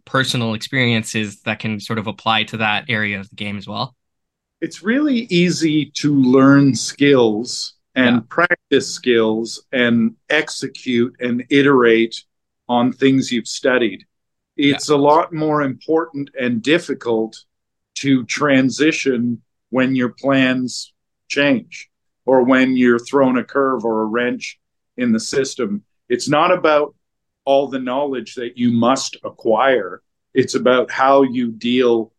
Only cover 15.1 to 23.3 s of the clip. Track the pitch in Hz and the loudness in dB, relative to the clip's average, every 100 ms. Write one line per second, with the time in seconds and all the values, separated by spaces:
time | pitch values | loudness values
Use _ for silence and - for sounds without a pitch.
15.1 | 156 - 160 156 147 139 - - 160 - | 2 0 -4 -2 -2 -2 -6 -2 -2 -2
16.1 | 139 139 135 123 117 127 170 175 135 117 | -8 -10 -6 -4 -2 0 0 -2 -6 -2
17.1 | 113 110 - _ _ _ _ _ - 139 | -2 -4 -8 _ _ _ _ _ -6 0
18.1 | 131 113 - 147 135 131 117 156 160 139 | 0 0 -2 2 2 2 2 0 0 -2
19.1 | 120 120 113 _ _ - 127 127 131 123 | 0 -2 -4 _ _ -6 -2 0 0 -2
20.1 | - 135 135 127 127 123 - - _ _ | -4 -2 0 2 0 -4 -8 -14 _ _
21.1 | _ - 147 143 123 - - - _ _ | _ -6 0 0 0 -4 -18 -20 _ _
22.1 | _ - 131 123 131 131 127 123 120 120 | _ 0 2 4 2 2 2 2 0 0
23.1 | 139 131 | 0 2